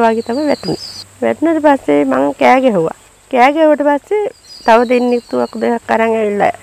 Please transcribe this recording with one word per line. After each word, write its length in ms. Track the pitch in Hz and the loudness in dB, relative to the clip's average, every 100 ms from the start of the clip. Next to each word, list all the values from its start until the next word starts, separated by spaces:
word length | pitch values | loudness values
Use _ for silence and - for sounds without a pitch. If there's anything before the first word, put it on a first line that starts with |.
වගේ 220 | 233 226 - | 0 0 -4
තමයි 200 | 247 302 | -4 -2
වැටුනේ. 320 | 262 185 156 - - - - | -4 -4 -8 -10 -20 -20 -6
වැටුණාට 380 | 226 226 311 320 294 | -4 -2 -2 0 2
පස්සේ 340 | 269 - 294 | 0 0 0
මං 200 | 277 262 285 277 | 0 0 -2 0
කෑ 180 | 254 254 | 2 2
ගැහුවා. 320 | 262 196 160 - _ _ _ | 2 0 -2 -6 _ _ _
කෑ 200 | 254 254 | 2 2
ගැහුවට 320 | 302 311 294 294 | 4 2 2 0
පස්සේ 360 | 285 - 427 415 - - - - | -2 -2 -4 -4 -8 -18 -6 2
තව 220 | 226 240 | 2 2
දෙන්නෙක් 340 | 247 247 240 - | 0 0 -2 -4
තුවක්කු 340 | 247 240 226 | -4 -4 -4
දෙකක් 320 | 233 233 - | -4 -4 -4
අරන් 220 | 226 226 226 | -2 0 -2
ඇවිල්ලා 340 | 214 202 - - | -2 0 -2 -2